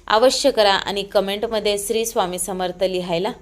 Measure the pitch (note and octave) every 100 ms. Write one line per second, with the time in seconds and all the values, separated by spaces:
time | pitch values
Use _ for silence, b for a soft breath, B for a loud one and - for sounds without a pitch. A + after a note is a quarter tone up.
0 | - G#3+ B3+ - C#4 A3+ G3+ F#3+ - G3
1 | G3 G3+ G3 G3+ A3+ A3 G#3 G#3 G#3 A3+
2 | A3+ A3+ F3+ F3+ G#3 F#3 F#3 F3+ F#3+ F3+
3 | F3+ E3+ G#3 A#3